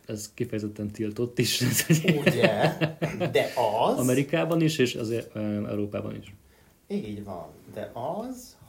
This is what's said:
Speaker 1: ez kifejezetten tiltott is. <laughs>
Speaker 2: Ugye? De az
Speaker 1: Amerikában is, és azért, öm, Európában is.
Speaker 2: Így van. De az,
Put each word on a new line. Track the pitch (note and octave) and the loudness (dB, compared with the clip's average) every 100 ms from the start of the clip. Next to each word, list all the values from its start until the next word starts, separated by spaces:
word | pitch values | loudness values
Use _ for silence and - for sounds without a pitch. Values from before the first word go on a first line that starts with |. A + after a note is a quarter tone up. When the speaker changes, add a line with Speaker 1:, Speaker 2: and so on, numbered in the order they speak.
| - | -10
Speaker 1:
ez | A2 - | -10 -8
kifejezetten | - A#2 G#2+ G#2+ G#2+ G#2+ | -6 -4 -4 -4 -6 -6
tiltott | G#2 G#2+ G#2+ B2 - | -4 -4 -2 -4 0
is. | A#2+ - B2 - - | 0 2 0 0 4
<laughs> | D#3+ F3 D3+ D#3 | 4 4 4 4
Speaker 2:
Ugye? | A#2+ A2+ G#2+ D#3 - - - - - E3+ | 4 4 4 2 2 -4 -2 -4 -2 0
De | C3 A#2 - A#2 G#2+ | 2 2 2 2 4
az | D#3+ A3+ | 2 4
Speaker 1:
Amerikában | B2+ B2+ C#3+ D#3+ D#3+ E3 | 2 2 2 0 2 4
is, | D#3+ D#3 | 4 4
és | B2 - | 2 2
azért, | A2 A#2 - A2 | -2 -4 -4 -4
öm, | G#2+ G#2 G#2+ | -2 -2 -2
Európában | G#2+ G#2 G2+ G#2+ G#2+ | -2 -2 -4 -6 -10
is. | - - _ _ _ _ - | -14 -20 _ _ _ _ -8
Speaker 2:
Így | G3+ A2 G2+ | -6 -6 -10
van. | G2 F2 D#2+ - - | -10 -12 -12 -18 -14
De | G#2+ G2+ | -10 -10
az, | A#2 C3+ F#3+ B3 B3 - - | -8 -6 -6 -8 -12 -16 -20